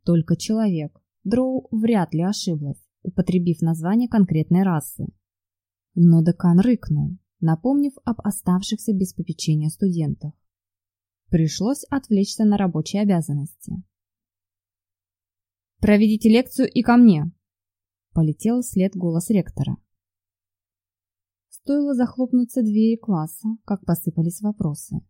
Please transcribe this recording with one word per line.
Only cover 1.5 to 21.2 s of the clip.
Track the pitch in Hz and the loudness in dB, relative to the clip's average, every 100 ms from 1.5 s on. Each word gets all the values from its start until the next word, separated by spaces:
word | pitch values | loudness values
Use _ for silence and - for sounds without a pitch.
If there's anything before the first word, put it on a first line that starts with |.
| 262 - | -4 -6
вряд | 220 226 220 165 | -2 0 0 0
ли | 156 | -2
ошиблась, | 175 208 - 156 143 - _ _ | -2 -4 -4 -4 -6 -10 _ _
употребив | - - 180 180 175 165 | -8 -4 0 0 0 0
название | 165 165 165 220 240 | -2 -2 -2 -2 0
конкретной | 220 190 156 156 175 | 2 2 0 2 2
расы. | 196 156 - - - - _ _ _ _ _ _ _ 180 | 2 -2 -4 -10 -14 -14 _ _ _ _ _ _ _ 4
Но | 170 165 | 6 6
декан | 160 175 180 170 | 4 2 2 4
рыкнул, | 233 233 - 147 147 185 _ _ | 4 0 -2 -4 -4 -8 _ _
напомнив | 165 160 247 285 285 - | -2 0 0 0 -2 -4
об | - 226 | -8 -6
оставшихся | 208 196 - 180 196 214 - | -6 -4 -2 -2 -2 -6 -4
без | 190 185 | -2 -4
попечения | - 165 160 - 151 151 | -6 -10 -6 -2 -2 -2
студентах. | - 196 170 151 139 147 - _ _ _ _ _ _ _ _ _ | -2 -2 -2 -4 -6 -10 -14 _ _ _ _ _ _ _ _ _
Пришлось | 170 160 - 196 285 - | 0 0 -2 -4 -4 -6
отвлечься | 277 - 202 202 - 214 | -6 -2 0 0 0 0
на | 202 | 2
рабочие | 190 156 160 196 | 0 -2 -4 -2
обязанности. | 208 175 160 143 147 - - 180 - _ _ _ _ _ _ _ _ _ _ _ _ _ _ _ _ _ _ _ | 0 0 -2 -6 -8 -14 -14 -14 -14 _ _ _ _ _ _ _ _ _ _ _ _ _ _ _ _ _ _ _
«Проведите | 208 208 214 220 226 | 4 4 4 4 4
лекцию | 226 262 - 262 | 4 2 -2 -2
и | - | 0
ко | 233 240 | 4 6
мне!» | 233 160 156 - _ _ _ _ _ _ _ | 8 6 0 -10 _ _ _ _ _ _ _
Полетел | - 156 151 214 247 | -2 0 0 -2 -2
вслед | 240 190 190 185 | -2 -2 -2 -2
голос | 175 165 - | -4 -2 0
ректора. | 208 - - 131 - _ _ _ _ _ _ _ _ _ _ _ _ _ _ | -2 -2 -6 -6 -8 _ _ _ _ _ _ _ _ _ _ _ _ _ _